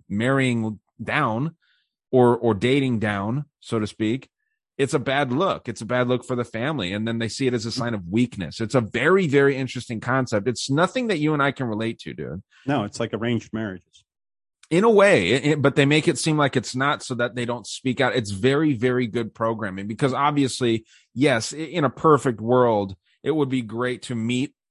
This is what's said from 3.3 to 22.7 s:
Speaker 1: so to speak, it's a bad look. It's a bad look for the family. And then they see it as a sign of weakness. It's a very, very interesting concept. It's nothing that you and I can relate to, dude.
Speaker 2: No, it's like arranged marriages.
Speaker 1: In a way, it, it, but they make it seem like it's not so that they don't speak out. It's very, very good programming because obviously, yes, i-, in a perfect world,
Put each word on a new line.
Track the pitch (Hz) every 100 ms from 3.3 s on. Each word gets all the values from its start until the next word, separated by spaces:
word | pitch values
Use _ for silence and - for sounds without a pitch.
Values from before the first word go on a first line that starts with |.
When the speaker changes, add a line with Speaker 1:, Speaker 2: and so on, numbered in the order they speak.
| 135 147 _
Speaker 1:
so | - 113
to | 107
speak, | - 107 131 - _ _ _ _ -
it's | 139
a | 147
bad | 139 135 135
look. | 127 190 87 -
It's | 104
a | 110
bad | 123 123
look | 123 -
for | 123
the |
family. | 117 110 131 147 90
And | 101 113
then | 117
they | 113
see | - 131
it |
as | 120 113
a |
sign | 113 117
of | 110 85
weakness. | 107 123 101 80 -
It's | 110 135
a |
very, | 107 113 147 190 170
very | 143 139 131
interesting | 127 123 - 110
concept. | - 131 127 107 101
It's | 113 -
nothing | 143 185 262 233
that | 165
you | 151
and | 151
I | 139
can | 131 123
relate | 107 113 110
to, | -
dude. | 69 65 82 - _ 135
Speaker 2:
No, | 143
it's | 104 -
like | 113
arranged | 107 117 113 -
marriages. | 110 110 90 _ - _ _ _ _ _ _ -
Speaker 1:
In | 165
a | 226
way, | 208 202 151 90
it, | 127 147
it, | 151
but | 139 147
they | 139
make | 151 160
it | 139
seem | 160 151
like | 139 131
it's | - 127
not | 143 147
so | - 120
that | 120 123
they | 120
don't | 120 101
speak | - 131 123
out. | 127 123
It's | 104
very, | 98 123 143 156
very | 120 123 123 120
good | 120 110
programming | - 113 113 104 95 104
because | 110 139
obviously, | 127 147 147 131 - 123 113 - _ _
yes, | 120 143 117 -
i-, | 143
in | 156 165 139
a |
perfect | - 165 143 135 104
world, | 113 127 120